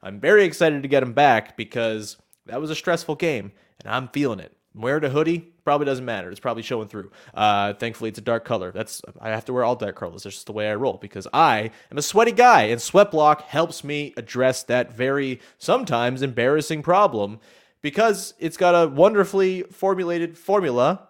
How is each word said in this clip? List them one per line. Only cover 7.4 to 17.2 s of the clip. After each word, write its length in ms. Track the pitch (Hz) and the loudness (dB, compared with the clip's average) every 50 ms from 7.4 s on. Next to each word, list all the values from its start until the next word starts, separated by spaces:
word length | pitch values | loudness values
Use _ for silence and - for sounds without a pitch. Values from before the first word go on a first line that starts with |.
| 107 107 104 101 101 101 101 | 2 2 4 2 0 -2 -2
thankfully, 360 | - 117 117 113 - 113 110 | -4 -6 -8 -6 -6 -8 -8
it's 80 | 104 - | -8 -6
a 40 | 101 | -4
dark 220 | 120 117 113 117 | -2 -2 -2 -2
color. 280 | - 120 104 90 90 110 | -4 -6 -4 -4 -8 -8
That's, 280 | 107 113 - - - - - - - | -10 -10 -10 -12 -16 -16 -20 -20 -14
I 80 | - 110 | -8 -6
have 160 | 110 110 - | -6 -6 -6
to 80 | - 127 | -4 -2
wear 100 | 123 120 | 0 0
all 140 | 113 123 | 0 -2
dark 180 | 117 113 101 92 | -2 -6 -10 -8
colors. 300 | - - 87 85 90 - | -10 -12 -12 -12 -14 -16
That's 100 | 98 95 | -16 -16
just 120 | - - | -16 -16
the 60 | - 104 | -12 -8
way 160 | 107 107 107 | -6 -4 -4
I 60 | 107 | -4
roll 240 | 104 131 131 - - | -2 -2 -4 -4 -6
because 280 | - 98 - 101 95 - - | -12 -16 -14 -14 -14 -4 0
I 380 | 139 165 156 120 107 107 113 - - _ _ - | 2 4 4 2 0 -2 -6 -10 -14 _ _ -10
am 60 | 147 | -8
a 40 | 147 | -8
sweaty 300 | - - 202 233 233 226 | 0 2 2 2 4 6
guy, 300 | 202 240 247 233 147 147 | 6 8 8 8 8 6
and 180 | 135 117 113 | 4 0 -2
Sweatblock 640 | - - - 185 202 202 - 160 151 151 151 147 - | -4 2 4 4 4 4 4 2 4 4 4 2 -2
helps 420 | - - 147 165 165 - - - | -6 -2 -2 -2 -2 -4 -12 -10
me 280 | 143 147 147 147 143 - | -8 -8 -8 -8 -8 -12
address 480 | - 113 - - 123 127 131 127 - - | -14 -16 -10 -2 2 2 2 2 0 -4
that 280 | - 127 123 120 - 117 | -2 0 0 0 -2 -4
very 480 | 110 127 135 135 143 139 131 127 - - - _ _ | -4 -2 -2 0 -2 -2 -4 -6 -10 -12 -20 _ _
sometimes 600 | - - 196 262 262 170 135 117 120 123 127 131 | -2 0 0 0 0 0 -2 0 0 -2 -2 -2
embarrassing 640 | 135 139 120 120 117 127 147 156 147 - 165 151 143 | -6 -4 -2 0 2 2 2 0 0 -2 -6 -6 0
problem 560 | 156 175 190 208 196 131 110 | 2 4 4 4 2 2 -2